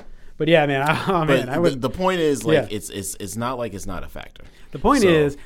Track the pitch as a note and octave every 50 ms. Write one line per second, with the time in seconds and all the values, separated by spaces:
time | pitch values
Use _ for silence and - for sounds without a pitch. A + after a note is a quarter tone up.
0 | - - - - - - - - D#3 D#3 E3+ D#3 D3 C#3+ C#3 C3+ C#3 D3+ D#3+ -
1 | - - F#3+ E3+ D#3 D3+ C3+ B2+ B2 B2 C#3 E3 F3 - C#3+ B2+ B2 A#2+ - F3+
2 | F#3 F#3 F#3 F3 D#3+ D3+ C#3+ A#2 - D#3 D#3 C#3+ A2+ G2+ G#2+ G2+ - - - G2
3 | F#2+ - - - G2+ F#2 F#2+ A2+ A#2 B2+ C3+ A#2+ A#2+ A2 F#2+ F#2 - F#2+ F2 F2
4 | - - - - - - - - - - - - - - - C#3 - A3+ C#4+ C4+
5 | G#3 F3+ E3 D#3 D3 C#3+ C#3+ - -